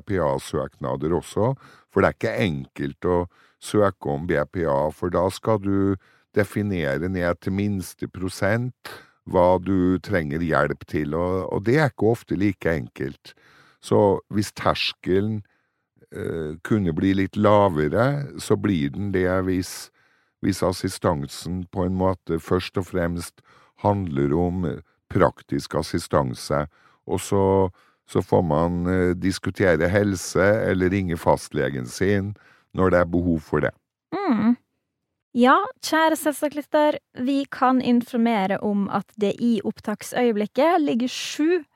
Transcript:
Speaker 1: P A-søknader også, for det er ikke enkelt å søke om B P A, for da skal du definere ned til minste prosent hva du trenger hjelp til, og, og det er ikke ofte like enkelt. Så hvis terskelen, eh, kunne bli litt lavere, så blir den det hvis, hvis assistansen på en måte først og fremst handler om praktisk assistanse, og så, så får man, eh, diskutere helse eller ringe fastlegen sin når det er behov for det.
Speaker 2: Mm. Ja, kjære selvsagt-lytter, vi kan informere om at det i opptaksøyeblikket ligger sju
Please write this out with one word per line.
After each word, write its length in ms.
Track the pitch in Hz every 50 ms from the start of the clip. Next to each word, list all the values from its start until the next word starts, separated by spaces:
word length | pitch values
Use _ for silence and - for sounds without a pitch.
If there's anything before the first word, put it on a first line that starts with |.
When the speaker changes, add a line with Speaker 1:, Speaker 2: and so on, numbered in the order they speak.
| -
Speaker 1:
P 120 | - 98 90 78
A-søknader 880 | 71 67 67 - - - 76 67 69 _ - 65 64 65 67 71 80 87 76
også, 340 | - - - 95 104 127 139 - - - - _ _ _
for 80 | - 98
det 80 | 95
er 80 | 82 -
ikke 260 | - - 113 107 123 123
enkelt 580 | 90 76 69 67 - - - 71 69 69 - -
å 220 | 90 90 87 87 - _ _ _ _ _ _
søke 500 | - - - 107 104 98 - - - 69 71
om 120 | 71 85
B 120 | 87 80 71 69 -
P 120 | - 92 82
A, 240 | 76 69 69 76 78
for 180 | - - - 90
da 160 | 87 87 90 95
skal 300 | - - - 113 110 101
du 360 | 95 98 98 98 98 98 95 - _ _ _ _ _ _ -
definere 760 | 104 101 - - 104 101 104 95 87 76 69 69 71 85 92
ned 300 | 95 90 87 87 87 - -
til 100 | 101 95 98
minste 480 | 101 104 101 92 85 - - - -
prosent 840 | - - 92 92 92 - - 101 98 110 117 123 127 - _ - - - - - _ _ _ -
hva 320 | 113 98 92 87 90 92 92 92
du 360 | 95 98 92 90 90 92 87 -
trenger 400 | - 107 87 78 71 71 82 87
hjelp 400 | 78 76 69 73 73 71 - - -
til, 220 | - 80 73 71 76
og, 320 | 85 87 90 92 95 82
og 160 | - - 92 101
det 140 | 117 123 156
er 120 | 156 123 -
ikke 180 | - 101 110
ofte 240 | 120 - - - 110
like 320 | 87 101 104 92 - -
enkelt. 640 | 82 82 76 60 - _ - 65 67 69 _ _ - - _ _ _ _ _ _ _ _ _
Så 400 | - - 113 110 104 98 92 - -
hvis 240 | - - 107 104 -
terskelen, 920 | - - - 90 78 - - - - _ - - 90 98 104 110 110 107 - _ _ _ _ _ _ _ _ _ _ _ _ _
eh, 480 | - 92 95 - 82 82 80 76 78 82 -
kunne 240 | - 113 107 95 82
bli 220 | 78 78 85 95 95
litt 220 | 95 92 87 - 104
lavere, 960 | 104 104 104 104 101 98 80 76 76 71 78 104 120 139 143 143 139 - 73
så 220 | 80 - - 110 101
blir 320 | 101 107 98 78 71 71
den 220 | 64 92 101 101 95
det 160 | 92 92 90 92 95 92
hvis, 420 | 95 92 92 92 - - - - - _ _ _ _ _ _ _ _ _ - -
hvis 160 | 98 92 - 90
assistansen 960 | 92 92 - - 98 - - - 98 85 71 69 - - - - 82 90 92 90 -
på 140 | - 98 90
en 80 | 92 92
måte 400 | 92 92 95 92 - - - 82 80 -
først 320 | - 92 90 - - - 101
og 80 | 87 -
fremst 480 | - 90 85 85 87 85 82 - _ _ _ _ _ _ _ _ _ -
handler 560 | - 101 101 101 95 82 71 67 71 69 71
om 320 | 85 87 87 87 92 87 71 65 - - _ _ _ _
praktisk 720 | - - 101 78 67 - - - - 69 69 - - 73 73
assistanse, 840 | 76 - - 82 - - - 76 69 64 62 - - - 73 71 73 - _ _ _ _ _ _ -
og 120 | - 90 92 -
så, 480 | - 101 98 98 95 98 98 95 90 - _ _ _ _ _ _
så 160 | - - 101
får 240 | 95 - 101 101 90
man, 400 | 80 73 78 85 87 87 87 87 90
eh, 220 | 92 92 90 90 87
diskutere 720 | 90 87 95 92 - - 95 87 - 104 92 82 76 82
helse 560 | 87 101 101 104 101 95 85 - - - 87 92 101 107 110 92
eller 240 | 95 95 92 92 90
ringe 240 | 98 101 95 85 80
fastlegen 720 | 76 - 92 73 69 - - - 80 67 65 69 65 62
sin 480 | 58 - - 95 98 104 98 95 101 104 _ _ _ _ _ _ _ -
når 160 | 90 92 92
det 80 | 87 87
er 100 | 90 85 87
behov 240 | 90 87 90 82 78
for 240 | - - - 76 69
det. 80 | 57 - _ _ _ _ _ _ -
Speaker 2:
Mm. 460 | - 381 403 349 233 208 214 233 240 - _ _ _ _ _ _ _ _ _ _ _ _ _ _ -
Ja, 240 | 240 240 254 302 370 403 508 - -
kjære 320 | - - 330 311 320 320 320
selvsagt-lytter, 840 | - - 311 277 - 302 285 - 294 - - - 302 302 302 302 - _ _ - - 254
vi 140 | 262 277 277 277 -
kan 300 | - - 269 254 262 254
informere 800 | - 247 240 240 240 - - 233 226 233 233 202 190 190 196 -
om 240 | - 214 202 202 196 - -
at 140 | 202 - _ -
det 140 | 214 208 202 - -
i 140 | 233 240 226 196 -
opptaksøyeblikket 1120 | 220 - - - 226 208 - - - - - 247 240 214 208 214 - - 247 294 330 359
ligger 320 | 339 294 285 277 226 254 247
sju 540 | - - - - - - 294 330 359 339 285 _ _